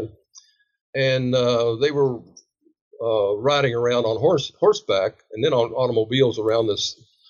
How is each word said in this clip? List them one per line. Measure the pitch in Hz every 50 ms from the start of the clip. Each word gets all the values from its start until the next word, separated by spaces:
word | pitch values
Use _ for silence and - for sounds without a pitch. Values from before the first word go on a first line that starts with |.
| 104
N. | 110 - _ _ _ _ - - _ _ _ _ _ _ _ _ _ -
And, | 135 135 135 131 131 127 123 127
uh, | 127 123 120 123 117 120 117 113 110 135
they | 151
were, | 143 143 139 131 123 113 - - - _ _ _ _ _ _ _ _ _ _ _ - - 117
uh, | 117 110 107 101 98 104
riding | 104 113 139 143 143 135 127 117
around | 117 120 120 123 120 113
on | 110 113 110
horse-, | 117 165 190 143 131 - - -
horseback | - 208 214 - - - 104 95 95 92 - _ _ _ -
and | 107 123
then | 160 143
on | 123 117 117 117
automobiles | 127 127 123 120 113 110 110 123 135 135 120 107 110
around | 107 110 110 113 113 110
this, | 101 92 - - - - - _ _ _ _